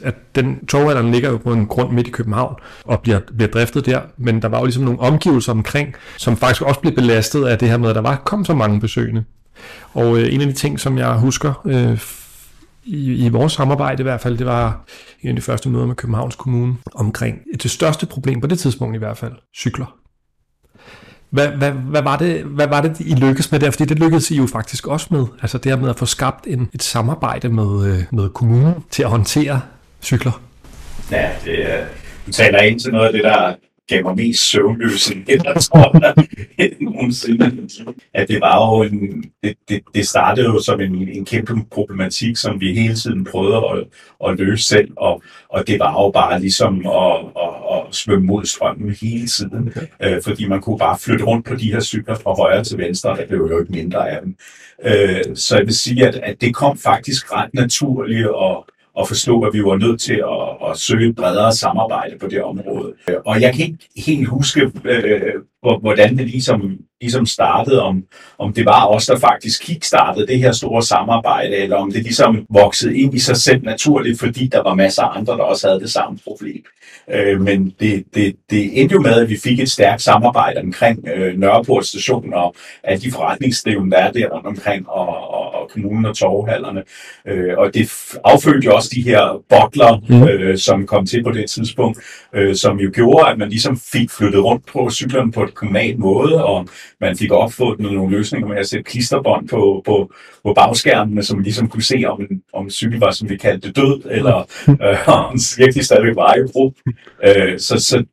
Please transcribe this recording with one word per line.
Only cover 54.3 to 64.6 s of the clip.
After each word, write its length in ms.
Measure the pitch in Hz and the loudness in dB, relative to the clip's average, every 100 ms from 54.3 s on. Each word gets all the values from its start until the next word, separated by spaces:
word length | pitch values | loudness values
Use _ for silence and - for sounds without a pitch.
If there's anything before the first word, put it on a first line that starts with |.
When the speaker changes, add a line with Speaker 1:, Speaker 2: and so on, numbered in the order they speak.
| 92 - - - _ 117 | -12 -20 -20 -20 _ 0
Speaker 2:
Øh, 500 | 101 98 92 92 - | 2 2 0 -4 -4
så 220 | - 107 | 0 2
jeg 80 | 104 | 2
vil 100 | 110 | -2
sige, 320 | 120 123 127 | 0 4 4
at, 80 | - | 2
at 260 | 104 - | -10 -4
det 140 | 117 120 | -4 0
kom 220 | 143 139 | 0 0
faktisk 560 | 127 - - 127 - | 0 0 0 -8 -6
ret 200 | 113 107 | -6 -4
naturligt 760 | 131 123 - 143 123 110 113 107 | -2 -2 0 -2 -2 -2 -2 -2
at, 300 | - 92 - - _ _ - | 0 -2 -4 -10 _ _ -8
at 80 | 98 | -4
forstå, 340 | 113 123 117 | -2 2 2
at 120 | 104 | 2
vi 100 | 107 | 0
var 120 | 98 95 | 2 2
nødt 240 | 113 117 | 2 0
til 120 | - | -2
at, 560 | - - - - - - | -2 -2 -4 -6 -8 -8
at 60 | - | -6
søge 320 | - 113 117 | -2 2 2
et 60 | 113 | 0
bredere 380 | 107 101 110 | 0 2 2
samarbejde 640 | 110 101 95 95 - - - | 2 -2 -2 -2 -4 -8 -10
på 80 | 95 | -6
det 160 | 98 | -6
område. 500 | 87 92 - - - - - | -6 -8 -8 -8 -8 -10 -6
Øh, 60 | 90 - | -4 0
og 160 | 107 | 2
jeg 120 | 123 | 2
kan 120 | 127 160 | 2 -4
ikke 220 | 160 _ - | -6 _ -8
helt 300 | 156 147 110 | -2 0 0
huske, 440 | 135 143 - | -2 0 2